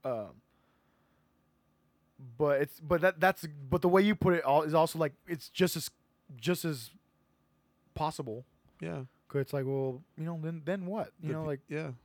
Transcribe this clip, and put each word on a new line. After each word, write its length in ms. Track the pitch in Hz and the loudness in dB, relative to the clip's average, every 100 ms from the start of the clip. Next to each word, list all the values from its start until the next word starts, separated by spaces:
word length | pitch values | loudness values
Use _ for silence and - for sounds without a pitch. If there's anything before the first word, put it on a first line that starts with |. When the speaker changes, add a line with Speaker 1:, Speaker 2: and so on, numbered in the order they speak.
Speaker 1:
Um, 380 | 135 120 101 - _ _ _ _ _ _ _ _ _ _ _ _ _ _ _ _ _ _ 131 117 | -4 -4 -6 -14 _ _ _ _ _ _ _ _ _ _ _ _ _ _ _ _ _ _ -20 -2
but 240 | 151 139 | 2 2
it's, 180 | 147 - | 0 -4
but 220 | 156 175 | 0 2
that, 180 | 180 170 | 2 4
that's, 260 | 185 - 165 147 139 | 2 2 -6 -12 -2
but 140 | 170 | 2
the 60 | 180 | 6
way 120 | 185 | 6
you 140 | 202 214 | 6 4
put 180 | 190 | 4
it 100 | 175 | 4
all 200 | 131 143 | 4 4
is 100 | 156 | 4
also, 240 | 160 160 160 | 4 4 2
like, 160 | 156 135 - | -2 -4 -10
it's 220 | 170 - | -8 -8
just 260 | - 180 - | 0 2 2
as, 160 | - _ _ _ _ 127 | -8 _ _ _ _ -8
just 300 | 113 175 165 | -2 -2 -2
as 240 | 143 110 - _ _ _ _ _ _ _ _ _ | -6 -10 -18 _ _ _ _ _ _ _ _ _
possible. 520 | - 156 - 135 110 127 _ _ _ | -6 -4 -4 -8 -8 -12 _ _ _
Speaker 2:
Yeah. 220 | 165 165 127 _ _ | -8 -8 -10 _ _
Speaker 1:
'Cause 140 | 143 | -4
it's 120 | 135 | -2
like, 120 | 143 135 | -2 -2
well, 360 | 135 135 127 - - | -2 -2 -4 -12 -10
you 60 | 160 | -8
know, 140 | 170 | -6
then, 200 | 160 165 147 | -6 -6 -6
then 200 | 196 180 | -6 -4
what? 240 | 214 - _ | -6 -8 _
You 60 | 160 | -6
Speaker 2:
The 40 | |
Speaker 1:
know, 80 | 156 | -4
Speaker 2:
pe-, 40 | 156 | -4
Speaker 1:
like, 120 | 139 _ | -6 _
Speaker 2:
yeah. 240 | 151 156 123 | -8 -8 -10